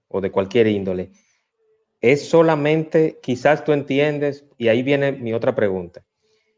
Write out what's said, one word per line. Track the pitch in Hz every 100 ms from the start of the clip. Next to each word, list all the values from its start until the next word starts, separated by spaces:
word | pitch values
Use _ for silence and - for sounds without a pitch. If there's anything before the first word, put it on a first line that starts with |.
| _
o | 98
de | 95
cualquier | 98 95 123 110
índole, | 101 95 92 92 _ _ _ _ _ _ _ _ _
es | 117 143 -
solamente, | 165 165 151 147 160 156 165 156 -
quizás | - 127 143 151
tú | 151
entiendes, | 147 139 135 147 147 143 143 _ -
y | 113
ahí | 120
viene | 127 143 139
mi | 135 117
otra | 113 127
pregunta. | 113 104 92 87 - _ _ _ _ _